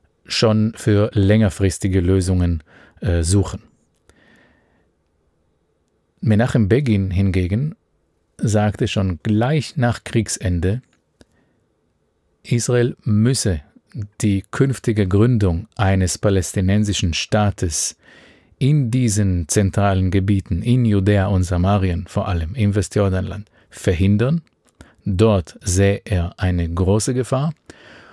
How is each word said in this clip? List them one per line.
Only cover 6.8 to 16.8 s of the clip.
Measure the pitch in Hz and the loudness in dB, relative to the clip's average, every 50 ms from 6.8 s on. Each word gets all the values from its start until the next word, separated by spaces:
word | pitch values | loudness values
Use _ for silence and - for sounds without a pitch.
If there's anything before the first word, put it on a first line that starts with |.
| 151 127 107 98 95 92 | 2 2 0 0 0 -2
hingegen | 90 92 98 98 87 92 90 87 101 110 139 151 - _ _ _ _ _ _ _ _ _ _ _ _ - | 0 0 0 0 0 0 -2 -2 -2 -2 -4 -4 -8 _ _ _ _ _ _ _ _ _ _ _ _ -6
sagte | - 113 101 107 104 107 104 - 131 107 | -4 0 0 2 0 0 -2 -2 -4 -4
schon | - 110 98 95 87 - | -2 -2 -2 -2 -2 -4
gleich | - 113 107 107 113 131 156 160 - - - 156 | -2 -2 0 0 0 0 0 -2 -4 -4 -4 -2
nach | 123 120 113 - - | -2 -2 -2 -2 -6
Kriegsende, | - - 117 107 - - - - 92 87 85 82 92 104 127 - _ _ _ _ _ _ _ - _ _ _ _ _ _ _ _ _ _ _ _ _ _ _ _ _ _ _ _ _ _ _ | -4 -2 -2 -2 -2 -4 -6 -4 -2 -2 0 0 -2 -2 -2 -6 _ _ _ _ _ _ _ -20 _ _ _ _ _ _ _ _ _ _ _ _ _ _ _ _ _ _ _ _ _ _ _
Israel | _ - - 120 113 - 123 123 120 120 - - - | _ -4 -2 -2 0 0 0 0 0 0 -2 -6 -4
müsse | - 104 104 110 120 135 - - 110 87 78 - _ _ - _ _ - 131 101 101 _ - | -2 0 2 2 2 0 0 -2 -2 -2 -4 -6 _ _ -20 _ _ -14 -14 -14 -14 _ -4
die | - 107 101 98 - - | -2 -2 0 -2 -4 -6
künftige | - - 135 135 123 - - - 110 101 101 90 | -2 -2 0 0 0 -4 -4 -4 0 0 0 0
Gründung | 92 98 110 123 127 110 104 92 82 82 - - _ | 2 2 4 4 2 2 2 0 0 -2 -6 -8 _
eines | - - 95 98 95 92 87 - - | -2 0 0 2 2 0 0 -2 -2
palästinensischen | - 107 98 95 90 - - 104 92 90 98 104 | 0 0 2 2 0 -2 -2 -2 0 2 2 2